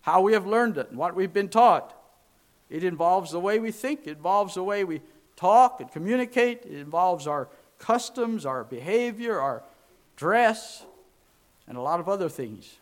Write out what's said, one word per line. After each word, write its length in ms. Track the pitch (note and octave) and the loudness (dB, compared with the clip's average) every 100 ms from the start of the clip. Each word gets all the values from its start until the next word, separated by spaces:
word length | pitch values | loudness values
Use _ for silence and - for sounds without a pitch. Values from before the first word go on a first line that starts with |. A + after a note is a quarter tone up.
how 200 | - F3+ | 2 2
we 120 | G3 | 4
have 120 | A3 F#3+ | 2 2
learned 320 | A3 A#3+ D#3+ | 0 0 -2
it 120 | B2 | -8
and 80 | B2 | -4
what 180 | F3 F3 | -4 -2
we've 180 | F#3+ | -2
been 160 | G3+ G3 | -2 0
taught. 460 | A3+ A#3+ D#3 - - _ _ _ _ _ _ _ | 6 6 6 0 -20 _ _ _ _ _ _ _
It 140 | D3+ | -4
involves 480 | F#3 D#3+ E3+ F#3 E3 | -4 0 2 2 -2
the 80 | E3+ | -4
way 200 | F#3+ A3 | 0 0
we 120 | A3+ | -2
think. 360 | G#3+ C4 D4 D3+ | -6 -6 -6 -10
It 100 | D3+ | -6
involves 380 | E3 G3+ G3 F#3 | 0 0 0 -4
the 80 | |
way 200 | F#3 G3+ | -4 -2
we 180 | F#3+ D3+ - _ _ - | -4 -6 -12 _ _ -2
talk 440 | F3+ A3+ B3 B3 | 6 8 6 2
and 120 | - | -14
communicate. 760 | D#3 F3+ B3 B3 B3 A#3+ A#3+ - | -8 -2 -2 0 0 0 -2 -12
It 140 | C#3+ | -14
involves 480 | D3 E3 F#3 E3+ D3 | -6 0 2 0 -4
our 220 | D3 C3 - _ _ | -6 -6 -14 _ _
customs, 680 | - A#3+ - - A#3 A3 C#3+ | -2 -2 -2 -6 -4 -4 -6
our 180 | C3 | -6
behavior, 760 | A2 B2 D3 A3+ A#3+ G#3+ A#3 G3 | -8 -12 -2 0 0 -4 -4 -2
our 240 | C3+ A#2 - _ _ _ _ - | -2 -4 -12 _ _ _ _ -6
dress, 680 | D#3 A3+ A#3 A3 - - - - _ _ _ _ _ _ - | 0 4 4 0 -10 -20 -20 -20 _ _ _ _ _ _ -16
and 100 | B2 | -8
a 40 | |
lot 180 | C3 E3+ | -2 -2
of 100 | F3 | -2
other 200 | G3 E3+ | -2 -4
things. 480 | C#3+ A#2+ G#2+ - - | -6 -12 -12 -20 -20